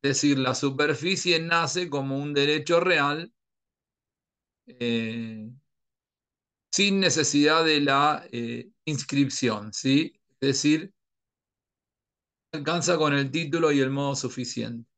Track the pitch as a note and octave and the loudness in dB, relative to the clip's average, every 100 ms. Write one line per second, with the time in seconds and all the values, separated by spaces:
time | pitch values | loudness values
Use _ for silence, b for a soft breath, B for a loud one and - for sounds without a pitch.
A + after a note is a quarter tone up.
0 | C#3 C#3 D3 C3+ B2+ C3 C#3+ C3+ D3 D3 | 0 2 2 2 0 0 -2 0 0 0
1 | E3 F#3+ F3+ E3 E3 E3+ D#3 F#3 F3 C#3+ | -2 -2 0 0 0 0 0 -4 -4 -4
2 | C3+ C3+ D3 C#3+ C#3+ D3+ D3 E3+ F3+ D#3+ | -4 -4 -2 0 2 0 2 2 4 2
3 | C#3+ D3+ E3+ _ _ _ _ _ _ _ | 2 -2 -8 _ _ _ _ _ _ _
4 | _ _ _ _ _ _ _ B2+ A#2+ A#2 | _ _ _ _ _ _ _ -6 -2 -2
5 | A2+ A#2 A2+ A2 A2 C3 _ _ _ _ | -2 -6 -10 -12 -14 -18 _ _ _ _
6 | _ _ _ _ _ _ _ - G3+ G3 | _ _ _ _ _ _ _ 0 2 2
7 | F#3 F3 C#3+ C#3+ D3 D#3+ D#3+ D3+ C#3+ C#3 | 2 2 2 4 4 4 4 2 2 4
8 | D3 D3 - A#2+ A#2 A#2+ A#2+ _ - C#3+ | 2 0 -6 -8 -8 -8 -14 _ -6 -6
9 | - C#3 C3+ - B2 G#2 G#2+ - C3+ C#3 | -2 0 0 0 -2 -2 -8 -6 0 0
10 | - _ _ _ C3+ C3+ D3 D#3 F#3+ _ | 0 _ _ _ -2 0 2 0 -2 _
11 | _ _ _ _ _ _ _ _ _ _ | _ _ _ _ _ _ _ _ _ _
12 | _ _ _ _ _ D#3 C#3 E3+ D#3+ E3+ | _ _ _ _ _ -6 -2 0 2 2
13 | D3+ C#3 C3+ D3 D#3 E3 D#3+ C#3+ C3+ C#3 | 2 2 0 -2 -2 2 4 4 2 0
14 | C#3+ C3+ B2 - B2 - A2+ A#2 A2+ | -2 -2 -6 -6 -8 -6 -6 -8 -14